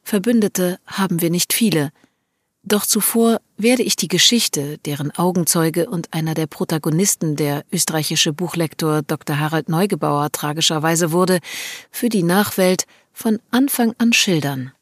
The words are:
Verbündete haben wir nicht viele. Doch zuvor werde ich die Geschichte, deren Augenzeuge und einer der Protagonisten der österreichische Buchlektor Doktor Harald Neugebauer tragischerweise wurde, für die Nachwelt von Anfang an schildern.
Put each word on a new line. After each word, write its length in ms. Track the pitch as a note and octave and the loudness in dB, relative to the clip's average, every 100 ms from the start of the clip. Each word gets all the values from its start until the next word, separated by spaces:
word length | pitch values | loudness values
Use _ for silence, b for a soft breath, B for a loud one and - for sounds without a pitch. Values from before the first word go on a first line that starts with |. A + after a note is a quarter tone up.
Verbündete 760 | - G#3 F#3+ A#3 G3+ - F3+ F#3 - | -2 -2 2 2 2 0 -2 -4 -10
haben 360 | - F#3+ E3+ | -4 -2 0
wir 80 | E3+ | 0
nicht 240 | F3 - | 0 -2
viele. 380 | - A3+ D#3 C#3+ _ _ _ _ _ _ _ | 2 2 2 0 _ _ _ _ _ _ _
Doch 220 | G3 G#3 - | -2 -2 0
zuvor 560 | G#3+ - A#3 A3+ A3+ _ - | 0 0 2 2 2 _ -2
werde 260 | A3+ B3+ | 2 2
ich 120 | G3+ - | 0 -2
die 120 | D#3 | -2
Geschichte, 720 | F3 - A#3+ - D3+ C#3+ D3+ | 2 4 4 0 -4 -6 -8
deren 320 | D3 D3 C#3+ | -6 -4 -4
Augenzeuge 760 | - F3+ F3+ D#3+ E3+ E3 E3 E3 | 0 0 2 2 2 2 0 -2
und 260 | E3+ D#3+ | -4 -4
einer 200 | E3 D#3+ | -4 -2
der 140 | D#3+ D#3 | -2 -4
Protagonisten 880 | - F#3 D#3+ D#3+ D#3 G3 - D#3+ D3 | -4 -4 -2 0 2 2 0 -2 -2
der 280 | D3 C#3+ - | -2 -2 -6
österreichische 600 | F3+ - D#3+ D3 D#3+ E3+ | -4 -2 -2 -2 0 -2
Buchlektor 720 | D3 F3 E3 D#3+ - D#3+ D3+ | -2 -6 -2 -4 -2 0 0
Doktor 360 | D3+ D#3 - D3 | -2 -6 -2 -2
Harald 300 | D3+ D#3+ D3 | 0 -2 -2
Neugebauer 600 | D#3+ G3+ D#3+ D3+ D3 D3 | 0 0 0 0 0 -2
tragischerweise 800 | - D3 D3+ D#3+ D#3+ D#3+ E3 E3+ | -4 -4 -2 -2 0 0 0 2
wurde, 300 | E3+ F3+ F3+ B B B B B | 2 2 2 B B B B B
für 180 | - A#3+ | -4 0
die 140 | A3 | 2
Nachwelt 640 | E3+ F#3 G#3 - F#3 F#3 - b b | 2 2 2 2 2 2 -4 b b
von 260 | - A3+ G#3+ _ | -6 -2 -2 _
Anfang 420 | B3 C#4 - A#3 A3+ | 0 0 2 0 2
an 120 | A#3 | 2
schildern. 600 | A#3 - E3 C#3+ C3+ B2+ _ | 2 2 0 0 -6 -10 _